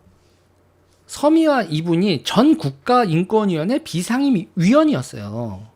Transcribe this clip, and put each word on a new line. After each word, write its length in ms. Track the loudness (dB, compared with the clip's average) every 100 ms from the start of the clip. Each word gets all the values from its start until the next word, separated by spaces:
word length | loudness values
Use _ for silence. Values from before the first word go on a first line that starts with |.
| _ _ _ _ _ _ _ _ _ _ -20
서미화 560 | -2 2 4 2 0
이분이 600 | -2 -4 0 0 2 -2
전 340 | -2 2 4 2
국가인권위원회 1300 | -2 -6 0 2 2 0 0 0 0 -2 -2 -4
비상임위원이었어요. 1800 | -4 -6 -4 -2 0 -2 -4 -2 2 4 4 0 -6 -12 -10 -8 -8 -10 -16